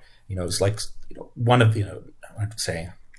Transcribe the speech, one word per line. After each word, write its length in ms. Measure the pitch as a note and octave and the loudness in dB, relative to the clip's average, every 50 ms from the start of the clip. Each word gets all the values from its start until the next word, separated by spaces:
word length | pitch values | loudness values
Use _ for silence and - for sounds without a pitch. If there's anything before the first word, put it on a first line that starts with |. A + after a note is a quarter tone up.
| - - - - _ - | -10 -20 -20 -20 _ -10
you 80 | F#2+ | -6
know, 60 | F#2 F2+ | -4 -4
it 20 | |
was 160 | F2 E2+ - | -2 0 2
like, 180 | F#2 G2+ G#2 - - - - - - - | 2 2 0 -2 -4 -6 -6 -6 -8 -8
you 80 | - | -10
know, 140 | - - - - | -10 -12 -16 -8
one 260 | - A#2+ A#2 B2 B2 | -2 2 4 6 8
of, 140 | A#2+ A2 A2 | 8 6 6
you 80 | A#2 G2+ | 2 -2
know, 180 | F2 D#2 - - - - - - - - | -4 -6 -12 -14 -16 -20 -20 -20 -16 -8
I 20 | - | -6
have 160 | G2+ G#2 - | -6 -6 -4
to 60 | - | -4
say, 260 | - - E2 E2 E2 E2+ F2 - - - - | -4 -4 -4 -4 -6 -10 -12 -16 -20 -20 -20